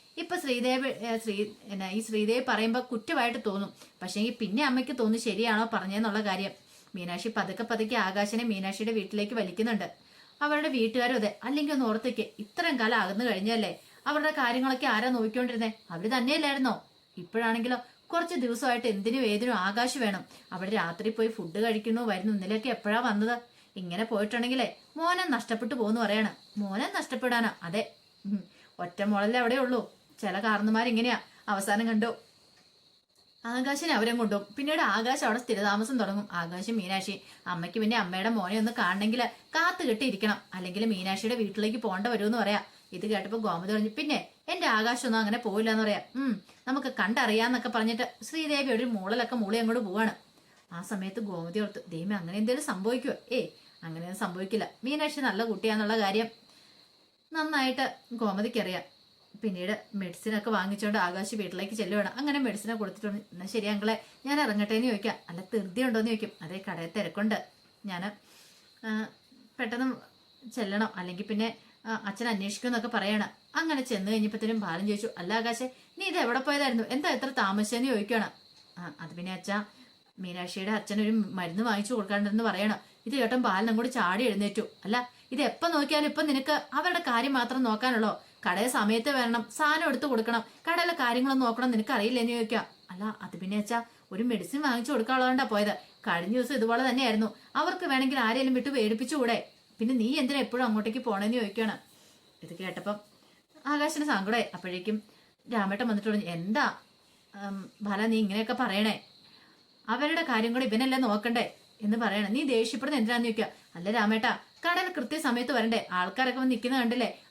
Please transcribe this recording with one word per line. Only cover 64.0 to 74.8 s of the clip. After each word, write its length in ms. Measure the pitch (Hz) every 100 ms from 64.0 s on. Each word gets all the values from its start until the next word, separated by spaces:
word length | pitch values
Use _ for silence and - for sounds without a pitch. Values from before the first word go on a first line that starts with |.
| - - 269
ഞാൻ 140 | 294
ഇറങ്ങട്ടെ?" 340 | 262 208 208
എന്ന് 140 | 220 247
ചോദിക്കാം. 280 | 208 226 - -
"അല്ല, 120 | 170
ധൃതി 420 | 190 220 190 196
ഉണ്ടോന്ന്?" 280 | 262 220 226
ചോദിക്കും. 220 | 220 208 -
"അതേ, 200 | 160 190 190
കടയിൽ 200 | 170 165 214
തിരക്കുണ്ട്, 500 | 170 202 214 190 - _ _ _ 202
ഞാൻ, 160 | 175 202 - - - - - - _
ആ, 240 | 220 214 214 - _ - - -
പെട്ടെന്ന് 280 | 226 247 262 233 - _ _ _ 247
ചെല്ലണം, 380 | 247 196 208 214 196
അല്ലെങ്കിൽ 280 | 180 180
പിന്നെ, 240 | 208 208 226 - - _ 214
ആ, 160 | 220
അച്ഛൻ 240 | 202 202 233
അന്വേഷിക്കും" 400 | 202 202 - 247
എന്നൊക്കെ 200 | 240 226
പറയണം. 420 | 214 196 214 180 - _
അങ്ങനെ 280 | 302 330 285
ചെന്ന് 300 | 254 202 196
കഴിഞ്ഞപ്പോഴത്തേനും 480 | 220 214 220 220 226
ബാലൻ 260 | 190 170